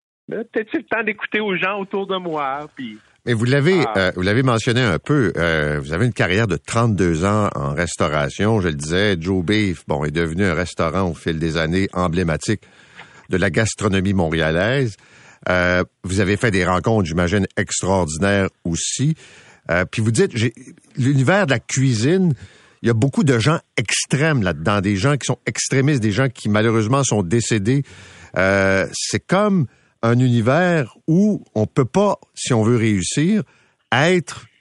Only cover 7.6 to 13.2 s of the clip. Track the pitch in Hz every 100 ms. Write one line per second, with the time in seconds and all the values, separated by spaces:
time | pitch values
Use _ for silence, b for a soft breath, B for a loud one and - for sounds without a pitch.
7.6 | 71 73 85 - 87 76 71 - 104 110
8.6 | 87 71 76 87 104 87 85 95 82 107
9.6 | 101 82 - 73 73 76 82 82 101 80
10.6 | 87 - 82 87 92 76 90 80 82 80
11.6 | 80 92 95 - 90 82 85 80 - 104
12.6 | - B B B B B